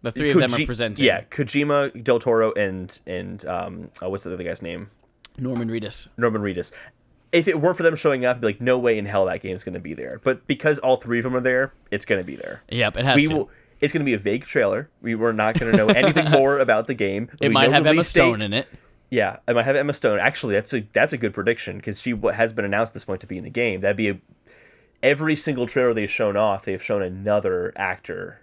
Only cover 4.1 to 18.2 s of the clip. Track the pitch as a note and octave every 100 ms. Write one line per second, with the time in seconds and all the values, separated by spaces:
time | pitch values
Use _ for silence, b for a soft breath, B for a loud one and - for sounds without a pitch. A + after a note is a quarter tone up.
4.1 | G2 F2+ F2+ F2 E2+ E2+ E2+ G2 _ _
5.1 | _ - - B2+ A#2+ A2+ A2+ G#2 - -
6.1 | - A#2 A2 G#2 F2+ - B B _ _
7.1 | _ _ E3+ E3 D#3+ D#3+ F3 E3 D3+ D#3+
8.1 | C3+ B2 B2 A2+ G#2 A#2+ B2+ B2 A2 G2+
9.1 | G2+ F#2+ F2 F#2+ F#2 - F2+ E2 D#2 B1
10.1 | E2 - B2+ - C#3 D#3 D3 C3 B2+ A2+
11.1 | A#2+ B2 B2+ B2+ B2+ C3+ - _ G#2 -
12.1 | G2 F2+ A#1+ G1+ - - A#2 G#2+ G#2 C3
13.1 | B2+ D3+ D#3 - b b b D3 E3 C#3+
14.1 | A2 G2+ A#2 - C#3+ G#2 G#2 D3 _ -
15.1 | A2+ A#2 A2 G#2+ A2+ A#2 G#2 G#2+ A#2+ -
16.1 | D3+ D#3 C#3 C3+ C#3+ B2 A2 A2+ A#2+ G2+
17.1 | G2 A#2+ - A2 A2+ C3+ C#3+ D3+ D#3+ E3+
18.1 | F3